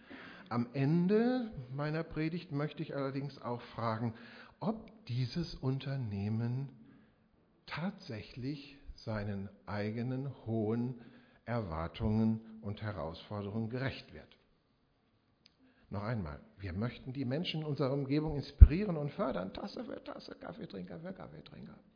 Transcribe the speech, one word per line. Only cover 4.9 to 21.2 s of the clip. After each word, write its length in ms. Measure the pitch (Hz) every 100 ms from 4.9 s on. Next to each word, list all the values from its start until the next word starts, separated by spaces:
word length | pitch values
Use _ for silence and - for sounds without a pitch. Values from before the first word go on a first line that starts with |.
| - -
dieses 500 | 120 123 180 165 -
Unternehmen 1120 | 131 135 139 135 117 101 101 110 117 123 139 - - - - _ _ _ _ _ -
tatsächlich 1120 | - 180 - - 110 - - 123 139 - - -
seinen 540 | - - 107 104 98 98 - -
eigenen 680 | 104 104 113 120 131 139 120 -
hohen 540 | 113 107 117 123 127 - - - - -
Erwartungen 960 | 117 101 78 82 - 110 107 110 113 - - 101
und 160 | 98
Herausforderungen 880 | 110 98 78 82 - 104 101 110 110
gerecht 440 | 127 135 - -
wird. 140 | 73 - - _ _ _ _ _ _ _ _ _ _ - _ - _ -
Noch 140 | 101
einmal, 360 | 104 120 80 71 - -
wir 160 | 95
möchten 400 | 85 117 - -
die 120 | 131 123
Menschen 360 | 139 175 156
in 60 | 156
unserer 260 | 139 135
Umgebung 420 | 143 131 147 156 143
inspirieren 640 | - - - 156 208 160
und 140 | 147
fördern, 420 | - 233 196 185
Tasse 320 | - 202 - 240
für 180 | -
Tasse, 320 | - - - -
Kaffeetrinker 640 | - - - 95 87 85
für 140 | 82
Kaffeetrinker. 600 | 98